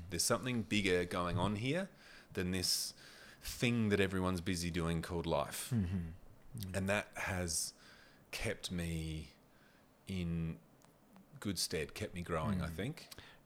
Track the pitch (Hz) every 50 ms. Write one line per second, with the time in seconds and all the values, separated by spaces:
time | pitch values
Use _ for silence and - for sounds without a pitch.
0 | 85 90 87 85 - - 120 110 - 127 123 117 101 - 110 107 98 98 90 90
1 | 90 87 - 92 87 87 87 87 90 101 107 101 113 131 147 175 196 185 - -
2 | - - - - - - - 101 92 90 92 92 92 95 - - - - - -
3 | - - - - - - - - - - - - - 120 120 120 110 104 101 95
4 | 98 92 98 92 92 90 92 90 85 95 92 85 87 87 82 85 82 82 85 80
5 | 78 - 90 85 - 82 80 73 67 - - - - - 127 113 95 87 98 95
6 | 85 82 85 - - - - - - - - - 95 95 92 98 95 98 101 104
7 | - - - - - - 101 90 90 85 82 - - - - - - - - -
8 | - - - - - - - - - 113 98 - - - 92 87 85 85 82 80
9 | 80 80 78 78 80 - - - - - - - - - - - - - - -
10 | - - 95 92 87 85 82 82 82 82 78 - - - - - - - - -
11 | - - - - - - - - - 104 95 87 - - - 82 73 - - -
12 | 110 - - 87 85 - 85 80 78 76 - - 85 82 85 80 95 135 160 -
13 | - - - - - - - - -